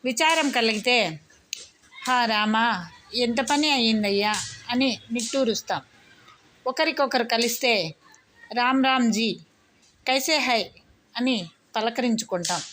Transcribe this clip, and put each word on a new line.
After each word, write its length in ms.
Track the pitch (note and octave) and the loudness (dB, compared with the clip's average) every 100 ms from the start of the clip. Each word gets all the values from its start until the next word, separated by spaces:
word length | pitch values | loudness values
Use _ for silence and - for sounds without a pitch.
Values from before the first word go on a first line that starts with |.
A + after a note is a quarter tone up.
విచారం 460 | B3+ A#3 D#4+ E4 D4 | -4 0 2 2 2
కలిగితే, 680 | A#3+ A3+ G#3+ B3 B3 F#3 D#3 _ - _ - - _ _ - - | 2 0 0 2 2 2 -4 _ -20 _ -16 -16 _ _ -10 -2
"హా 160 | B3+ | 0
రామా, 640 | A#3 G#3+ G#3+ A3 A#3 G3 E3+ - - | 2 0 2 2 0 -2 -6 -18 -10
ఎంత 260 | A#3+ A#3+ A#3 C4 | -4 -2 0 0
పని 200 | D4 D4+ | 2 2
అయ్యిందయ్యా" 640 | C#4 A3+ A3 G#3 G3+ G#3 G#3 - - - | 2 2 2 2 0 0 -2 -6 -14 -6
అని 300 | A#3+ C4+ G#3+ - | 0 0 -2 -6
నిట్టూరుస్తాం. 720 | A#3 A3+ C4+ B3 G#3 - E3+ - - - - - - _ _ B3+ | -6 -4 0 0 -2 -4 -6 -6 -20 -20 -20 -20 -20 _ _ -8
ఒకరికొకరు 580 | B3+ D#4+ - C4+ C4 | 0 0 2 0 0
కలిస్తే, 720 | A#3+ A#3 A#3 A#3 B3+ A3 D#3+ D3+ - - _ _ - | 0 0 0 0 0 2 0 -8 -20 -20 _ _ -10
"రామ్ 300 | A3+ B3 C4 | -2 2 4
రామ్ 280 | C4 C4 A#3+ | 4 4 2
జీ, 260 | G#3 A3+ F3+ - _ _ _ _ _ - | 2 0 -2 -10 _ _ _ _ _ -2
కైసే 300 | C4 C4+ D4+ | 0 2 0
హై?" 320 | B3+ A#3 F#3+ - _ _ _ - | 2 0 -2 -10 _ _ _ -4
అని 340 | B3 A#3+ E3 _ _ A3+ | -2 -2 -4 _ _ -4
పలకరించుకుంటాం. 840 | A3 A3+ B3 A3+ - F3+ E3+ F3 - | -2 -2 0 0 -2 -4 -2 -4 -6